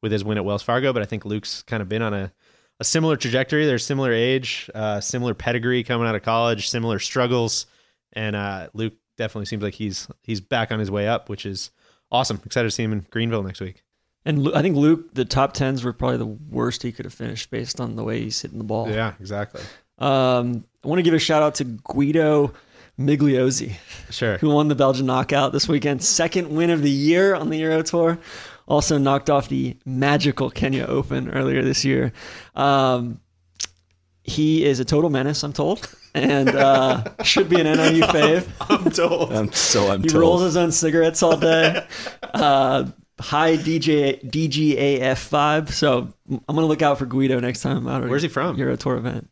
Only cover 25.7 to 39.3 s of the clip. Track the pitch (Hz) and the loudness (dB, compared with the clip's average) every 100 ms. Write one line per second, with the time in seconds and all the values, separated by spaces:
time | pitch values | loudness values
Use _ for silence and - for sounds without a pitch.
25.7 | 135 143 135 - - 165 185 170 151 170 | 0 0 -2 0 0 0 -2 -2 0 2
26.7 | 165 143 139 147 170 196 185 156 156 160 | 2 2 2 2 4 4 2 -2 -2 0
27.7 | 160 160 175 165 170 - - - - - | 0 0 2 2 0 -6 -18 -18 -20 -2
28.7 | 147 - 151 135 139 139 143 - 135 131 | 0 2 2 2 2 2 0 0 -4 -4
29.7 | 120 - 131 139 143 143 135 131 - - | -6 -8 -2 2 2 2 0 -4 -2 -2
30.7 | 135 117 131 - 135 127 135 135 135 131 | 0 -2 -2 -2 -4 -4 -2 0 0 0
31.7 | 131 139 131 127 - - - - - 139 | 0 0 2 0 -4 -18 -18 -14 -2 2
32.7 | 139 131 127 120 113 _ _ _ _ - | 4 2 0 -2 -8 _ _ _ _ -12
33.7 | _ _ _ _ _ - - 156 160 143 | _ _ _ _ _ -8 -2 2 2 2
34.7 | 131 127 151 170 139 135 147 147 143 147 | 0 2 2 2 0 -2 -4 -6 -4 -2
35.7 | 214 - - _ - 135 143 135 131 135 | -2 -8 -18 _ -2 0 2 2 4 4
36.7 | 135 131 123 113 - - - 170 175 156 | 4 4 0 -4 -4 0 2 4 4 4
37.7 | 160 160 160 - 156 147 165 180 - - | 4 4 4 4 6 4 4 0 -10 0
38.7 | - 175 170 170 165 170 | 2 2 0 0 0 0